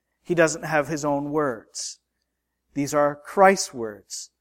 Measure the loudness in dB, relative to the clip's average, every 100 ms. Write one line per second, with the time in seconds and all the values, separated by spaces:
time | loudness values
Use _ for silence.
0 | _ _ -4 2 2 0 -2 -2 -2 -4
1 | -2 -4 -2 -2 -2 -4 -12 -14 -14 -14
2 | _ _ _ _ _ _ _ -6 -2 2
3 | 2 0 -4 4 6 6 -2 -8 -10 -12
4 | -16 -16 -16 _